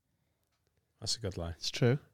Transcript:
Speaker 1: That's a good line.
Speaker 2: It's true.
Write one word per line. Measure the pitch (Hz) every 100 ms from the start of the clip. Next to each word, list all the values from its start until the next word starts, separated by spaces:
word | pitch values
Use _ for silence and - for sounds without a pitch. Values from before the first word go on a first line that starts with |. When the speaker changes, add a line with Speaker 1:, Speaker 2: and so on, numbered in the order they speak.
| _ _ _ _ _ _ _ _ _ _
Speaker 1:
That's | 107 -
a |
good | 98 90
line. | 82 -
Speaker 2:
It's | -
true. | - 120 143 -